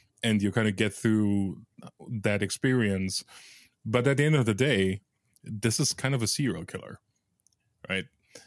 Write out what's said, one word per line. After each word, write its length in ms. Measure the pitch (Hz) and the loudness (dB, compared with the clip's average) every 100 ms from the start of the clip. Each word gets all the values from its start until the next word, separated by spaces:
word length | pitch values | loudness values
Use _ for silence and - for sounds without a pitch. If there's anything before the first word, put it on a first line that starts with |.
| _ _ | _ _
and 180 | 117 107 | 0 2
you 100 | 101 | 2
kinda 180 | 117 107 | 2 0
get 200 | 95 107 | 2 -2
through 680 | - 113 107 104 101 95 - - - - - - | 0 0 2 2 0 -2 -6 -14 -20 -20 -20 -10
that 340 | 117 104 101 | -4 -2 0
experience. 840 | 98 - 135 127 107 95 95 - - - - - - _ | -2 -2 0 2 2 0 -2 -4 -10 -18 -20 -20 -20 _
But 220 | 117 123 127 | -2 2 2
at 120 | 139 | 4
the 60 | |
end 120 | 151 151 | 4 4
of 100 | 113 | 4
the 80 | |
day, 460 | 104 135 107 95 98 - _ _ _ | 2 2 4 2 0 -8 _ _ _
this 380 | - 110 117 113 | -14 -4 -2 0
is 120 | 147 | -2
kind 220 | - 131 | -2 -2
of 80 | 135 | 0
a 40 | 110 | -2
serial 380 | - 135 82 | -2 -2 -4
killer, 360 | 87 - - - _ _ _ _ _ _ _ _ - | -8 -12 -14 -18 _ _ _ _ _ _ _ _ -6
right? 160 | 95 - _ _ - | -6 -6 _ _ -20